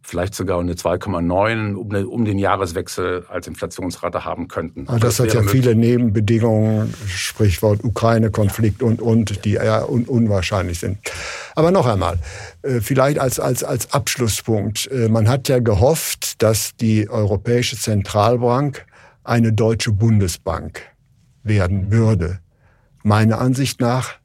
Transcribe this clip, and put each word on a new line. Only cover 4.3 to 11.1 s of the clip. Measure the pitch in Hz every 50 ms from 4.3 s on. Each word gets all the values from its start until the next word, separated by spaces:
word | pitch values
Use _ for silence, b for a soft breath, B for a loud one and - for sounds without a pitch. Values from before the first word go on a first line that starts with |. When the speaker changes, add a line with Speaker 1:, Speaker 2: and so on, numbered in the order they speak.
| 82 - 85 85
Speaker 1:
könnten. | - - 82 82 - 69 69 -
Speaker 2:
Aber | 127 117
das | 110 120 107 -
Speaker 1:
Das |
Speaker 2:
hat | 127 110
ja | 117
Speaker 1:
wäre | 120 107
möglich. | 101 - 131
Speaker 2:
viele | 123 123 113
Nebenbedingungen, | 113 117 117 123 120 123 113 98 113 104 104 117 110 117 117 110 107 107 107 110 107 107 110 113 - 107
Sprichwort | 98 90 92 - - - - 110 101 85 - - 107 104 104 -
Ukraine-Konflikt | 120 101 - - 113 117 113 113 107 104 113 107 98 - - 113 104 - -
und, | 127 117 107 -
und, | 113 117 113 117 107 98 104 95 -
die | 107 104
eher | - - 110 110 110 - -
un-, | 135 123 120
unwahrscheinlich | - 135 117 117 107 101 95 87 - 107 98 90 90 85 85
sind. | - 95 98 - B B